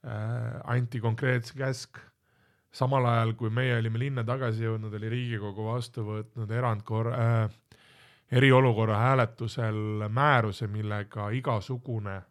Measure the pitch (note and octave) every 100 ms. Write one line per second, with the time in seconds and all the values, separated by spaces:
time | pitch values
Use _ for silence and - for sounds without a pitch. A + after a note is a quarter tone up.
0 | A#2+ G#2+ G#2+ A#2+ A2+ A2+ - A#2+ B2 A#2+
1 | A2+ A2 C3+ B2+ A#2 C3 C3+ B2+ - -
2 | - _ _ _ _ _ _ - B2+ C#3
3 | B2 A#2 A2+ A2 A2+ A2+ B2+ A#2+ A2+ A2
4 | C#3 C3 A2+ C3 B2 A2 A2+ A2+ G#2+ G#2
5 | A2 A#2+ B2 A2+ G#2 G2 A2 B2 A#2 -
6 | G#2+ G#2+ G#2+ - G#2+ A#2 B2 A2 A2 A2
7 | A2+ A#2+ A#2 A#2 A2 - _ - _ -
8 | - _ _ B2+ C3+ C3 C3 G#2+ A2 G#2+
9 | A#2+ C3+ A#2 - A2+ - A2+ G#2+ G#2+ G#2+
10 | G#2 A2+ D3 C3 A2 G2 A2 G#2+ G#2+ G#2
11 | G#2 - G#2 A#2+ C3 A2 F#2+ B2+ B2+ A2+
12 | G#2 G2 -